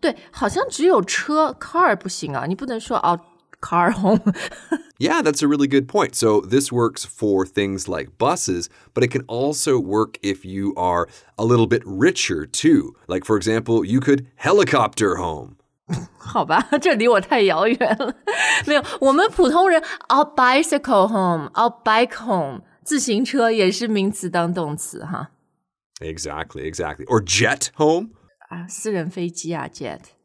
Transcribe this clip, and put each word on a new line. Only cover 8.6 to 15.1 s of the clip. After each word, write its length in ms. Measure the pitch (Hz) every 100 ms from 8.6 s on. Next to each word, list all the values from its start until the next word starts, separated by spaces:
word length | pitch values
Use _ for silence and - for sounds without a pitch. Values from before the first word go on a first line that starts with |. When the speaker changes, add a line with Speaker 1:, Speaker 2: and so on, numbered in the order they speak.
| 82 _ _
Speaker 2:
but 100 | -
it 80 | 127
can 100 | 131 127
also 500 | 117 139 147 - 131
work 400 | 92 104 107 -
if 220 | 101 95
you 300 | 92 95 98
are 320 | 98 90 87 85 - _ -
a 80 |
little 240 | 113 123 113
bit 160 | 117 -
richer 600 | 95 143 180 - 85 76
too. 500 | - 156 160 - - _
Like, 180 | 92
for 120 | - 107
example, 440 | 95 110 117 113
you 160 | 92 120
could 260 | 131 139 127
helicopter 800 | _ - 202 - 143 110 - 107